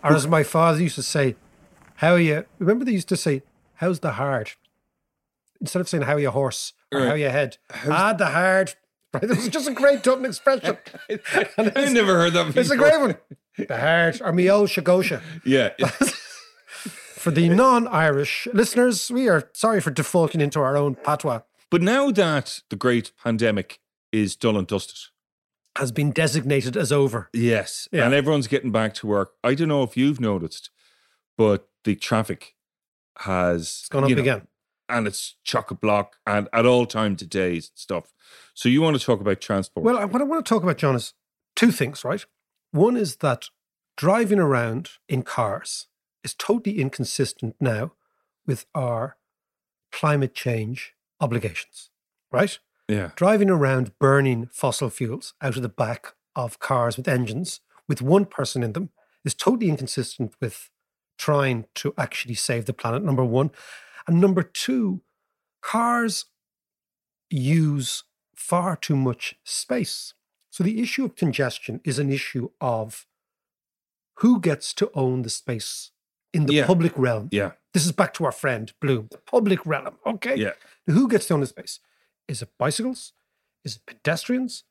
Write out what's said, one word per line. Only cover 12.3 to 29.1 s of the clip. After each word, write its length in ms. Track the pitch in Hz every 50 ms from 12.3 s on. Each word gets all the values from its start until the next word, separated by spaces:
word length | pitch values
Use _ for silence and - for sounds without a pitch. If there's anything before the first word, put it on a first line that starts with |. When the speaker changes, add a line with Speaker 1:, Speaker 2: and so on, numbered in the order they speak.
Speaker 2:
that 160 | 165 175 170 156 143
Speaker 1:
it's 140 | 247 247 -
a 40 | 285
Speaker 2:
before. 20 |
Speaker 1:
great 240 | 247 285 294 311 311
one. 160 | 285 226 - - _ _ - _ _ _ _ - - -
"The 100 | 131 113
heart," 420 | 131 156 165 170 170 165 - -
or 120 | 247 190
"Me 180 | 165 180 180 185
old 180 | 196 208 208 196
Shagosha." 540 | - 190 147 170 180 185 190 208 - 113 - - 160 165 -
Speaker 2:
Yeah. 260 | 127 135 135 117 98 - -
Speaker 1:
<laughs> 20 | 127 127 - - 269 - - - - - - - - - _ _ _ - - - - 202 - - - - -
For 140 | - - 170
the 180 | 147 160 170 170
non-Irish 1000 | 175 202 254 262 254 233 233 - 208 156 160 156 143 139 147 - - - - 233
listeners, 560 | 240 196 240 - - 247 247 254 226 175 - -
we 180 | 240 247 269 226
are 200 | 175 156 - _
sorry 280 | _ - - 226 220 196
for 120 | - 160
defaulting 480 | 131 156 147 - - 175 165 151 - 165
into 180 | 143 147 - 156
our 160 | 139 131 139
own 200 | 143 143 143 131
patois. 460 | - - 147 151 147 - 147 120 113 _ _ _ _ _ _
Speaker 2:
But 100 | 170 175
now 300 | 175 196 240 269 277 285
that 520 | 214 202 185 165 151 139 123 - - - _ _
the 60 | 113
great 380 | 98 - 127 120 117 107 - _ _
pandemic 560 | - 120 113 104 117 113 104 101 92 _ - _ _ _ _ _ _ _
is 240 | - 110 107 95 -
done 220 | _ - 113 107
and 100 | 101 92
dusted. 320 | - 104 95 - - - - - - _ _ _ _ _ _ _ _ _ _ _ _ _
Speaker 1:
Has 140 | - 139 123
been 180 | 113 156 147 147
designated 680 | - 160 160 147 117 156 117 135 135 139 - 127 123
as 140 | 208 170 110
over. 380 | 143 143 139 131 107 113 90 _
Speaker 2:
Yes. 560 | - 117 117 120 113 104 92 - - - - -
Speaker 1:
Yeah. 120 | - 160 120
Speaker 2:
And 80 | 120
everyone's 340 | 135 143 139 151 156 143 127 107
getting 220 | 135 131 - 127
back 200 | 104 113 110 107 104
to 120 | - -
work. 260 | 107